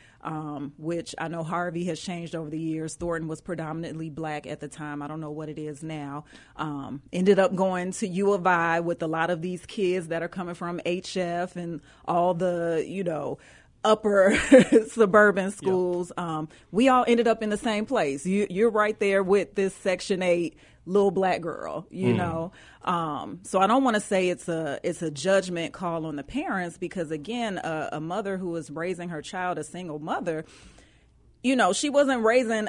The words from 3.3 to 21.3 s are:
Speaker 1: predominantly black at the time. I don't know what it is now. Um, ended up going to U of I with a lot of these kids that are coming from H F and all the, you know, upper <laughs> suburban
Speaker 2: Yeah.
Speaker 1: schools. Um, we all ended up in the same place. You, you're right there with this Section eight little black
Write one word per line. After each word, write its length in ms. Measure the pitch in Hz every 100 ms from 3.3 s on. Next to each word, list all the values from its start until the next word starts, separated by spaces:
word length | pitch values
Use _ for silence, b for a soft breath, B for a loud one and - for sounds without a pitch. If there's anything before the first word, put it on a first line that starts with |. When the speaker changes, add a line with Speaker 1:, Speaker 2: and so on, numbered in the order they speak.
| 156
Speaker 1:
predominantly 680 | - 165 156 165 165 160 160
black 380 | 143 156 151 -
at 120 | 151
the 80 | 147
time. 340 | - 151 147
I 60 | 147
don't 140 | 156
know 100 | 151
what 160 | 151 156
it 100 | 151
is 240 | 151 143
now. 440 | 160 156 139 143 - B B -
Um, 440 | 156 143 127 143 -
ended 260 | 175 185 190
up 160 | 185 185
going 380 | 190 180 180
to 140 | - 202
U 260 | 175 196
of 120 | 196 180
I 360 | 170 165 165
with 200 | 170 170
a 60 | 160
lot 220 | 160 165
of 120 | 175
these 240 | 180 180 -
kids 440 | - 185 185 165
that 120 | 165
are 40 | 170
coming 260 | 196 175 170
from 260 | 175 175 165
H 300 | 180 - 190
F 400 | 175 175 180 180
and 240 | 170 156 B B -
all 280 | 170 175
the, 500 | 170 185 175 170 160 -
you 200 | 185 175
know, 320 | 151 139 135 B B B _
upper 560 | 214 214 214 202 190 302 - 262
<laughs> 280 | - 233 220
suburban 540 | 226 202 208 208 190 190
Speaker 2:
Yeah. 40 |
Speaker 1:
schools. 600 | 202 196 185 180 175 175 -
Um, 320 | 175 156 160 B B
we 200 | 185 262
all 160 | 254 233
ended 220 | 233 226
up 120 | 226
in 80 | 214
the 60 | 208
same 280 | 233 208 214
place. 400 | 247 151 139 180
You, 200 | 196 208
you're 200 | 185 233
right 280 | 208 214 214
there 240 | 202 196
with 320 | 185 202 170 -
this 180 | 190
Section 480 | - 196 185 - 185
eight 360 | 185 175 165 - b b -
little 260 | 196 202
black 280 | 180 185